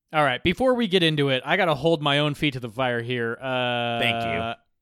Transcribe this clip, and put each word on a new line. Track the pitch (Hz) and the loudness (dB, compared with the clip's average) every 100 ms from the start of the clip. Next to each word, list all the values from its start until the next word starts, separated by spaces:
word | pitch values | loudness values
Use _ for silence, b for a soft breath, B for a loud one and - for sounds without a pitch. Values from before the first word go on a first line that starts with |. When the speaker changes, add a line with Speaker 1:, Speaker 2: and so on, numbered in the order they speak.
| _ | _
Speaker 1:
All | 156 | 0
right, | 143 123 | 0 0
before | - 185 254 | -2 0 2
we | 247 233 | 2 2
get | 185 | 2
into | 165 156 139 | 2 2 0
it, | 131 139 | 0 0
I | 180 | 0
gotta | 180 | 2
hold | 143 160 165 | 2 2 2
my | 143 139 | 2 2
own | 151 | 0
feet | 143 151 | 0 0
to | 127 | 0
the | 117 | -4
fire | 107 131 120 | -4 -2 -2
here. | 117 127 117 117 | -2 -4 -4 -4
Uh, | 131 127 123 120 120 117 | -4 -2 0 0 -2 0
Speaker 2:
Thank | 120 117 117 | 0 0 -2
you. | 113 113 117 _ _ | -4 -6 -8 _ _